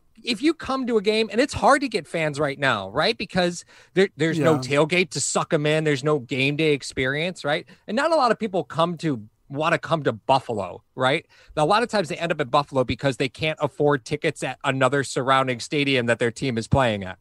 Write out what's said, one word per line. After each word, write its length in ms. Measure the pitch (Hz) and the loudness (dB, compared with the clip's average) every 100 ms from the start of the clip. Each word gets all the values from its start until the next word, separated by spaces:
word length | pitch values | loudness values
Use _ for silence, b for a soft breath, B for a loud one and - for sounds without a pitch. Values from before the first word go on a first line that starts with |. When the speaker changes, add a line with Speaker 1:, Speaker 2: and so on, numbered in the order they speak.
| _ _ | _ _
Speaker 1:
if 200 | 233 226 | -8 -2
you 100 | 294 | 0
come 340 | 320 - 269 247 | -2 -4 -4 0
to 120 | 226 | 0
a 40 | |
game, 260 | 196 220 220 | 2 0 0
and 80 | 214 | 0
it's 140 | 285 | 0
hard 260 | - 208 285 | 2 4 4
to 80 | 269 | 2
get 180 | 202 151 | -6 -4
fans 320 | 170 156 139 | -4 -2 -2
right 200 | 147 139 | -4 0
now, 320 | 135 110 95 | 0 0 -2
right? 260 | 120 180 233 | -2 -2 -2
Because 480 | 220 185 175 175 - b b | -4 0 0 -2 -14 b b
there, 140 | 185 202 - | 0 0 2
there's 220 | 160 165 | -2 2
no 160 | 165 | 2
Speaker 2:
Yeah. 60 | 151 | 2
Speaker 1:
tailgate 500 | 127 143 156 175 190 | 2 2 2 2 0
to 100 | 143 | -2
suck 320 | - 185 151 | -2 -2 0
'em 100 | 160 | 0
in. 200 | 151 156 | 2 2
There's 200 | 156 139 | 2 0
no 140 | 147 151 | 0 0
game 380 | 117 131 135 147 | -2 0 0 2
day 160 | 156 | 2
experience, 680 | 143 - - 131 143 175 175 | 0 -2 -4 -2 -2 -4 -6
right? 220 | 143 160 - b - | -4 -4 -6 b -6
And 100 | 220 | -2
not 160 | 311 | 2
a 40 | 320 | 2
lot 140 | 247 | 2
of 80 | 214 | 0
people 240 | 214 185 | -2 -4
come 340 | - 156 170 160 | -4 -2 -2 0
to, 240 | 160 123 107 _ - | -4 -4 -8 _ -12
wanna 300 | 139 160 170 | -2 0 0
come 240 | - 160 | 0 -2
to 100 | 139 | 0
Buffalo, 720 | 113 - 135 - 107 92 95 _ | -4 2 2 2 -6 -6 -10 _
right? 320 | - 131 156 - b b 156 | -2 0 0 -6 b b -2
Now, 80 | |
a 20 | 151 | 2
lot 160 | 208 | 2
of 60 | 240 | 2
times 220 | 208 165 | -2 -4
they 60 | 156 | -4
end 160 | 170 | -4
up 80 | 160 | -4
at 100 | 131 | 0
Buffalo 340 | 147 143 131 | 0 2 -2
because 320 | 123 127 139 - | 0 0 -2 0
they 140 | 135 | -4
can't 280 | - 156 156 | -2 -6 -2
afford 420 | 151 - 147 143 | -4 0 2 2
tickets 380 | - 151 165 - | -2 -4 -4 -4
at 160 | 143 127 | -8 -4
another 400 | 143 131 131 143 | -2 2 2 2
surrounding 540 | 135 151 127 135 131 120 | -2 -2 2 2 2 -4
stadium 460 | - 151 139 131 117 | -4 -2 2 2 2
that 120 | 113 | 2
their 120 | 120 | 0
team 280 | - 135 113 | -2 -4 -4
is 100 | 110 | 0
playing 340 | 139 123 104 | 2 2 0
at, 160 | 92 95 | -6 -10